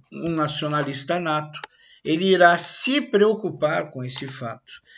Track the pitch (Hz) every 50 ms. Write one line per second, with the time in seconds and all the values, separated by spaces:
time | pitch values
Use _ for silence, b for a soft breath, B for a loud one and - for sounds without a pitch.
0 | _ _ - 143 143 170 165 160 151 147 147 - 151 151 147 151 143 139 135 -
1 | - - 170 180 175 160 151 151 156 151 - - - b b b b b b b
2 | b - 156 160 185 190 185 175 175 175 175 170 - - - - - 247 262 294
3 | - - - 202 202 214 220 208 - 180 151 143 156 151 160 175 160 156 - 131
4 | 127 123 123 - 139 135 131 - 123 113 110 - _ - - - B B B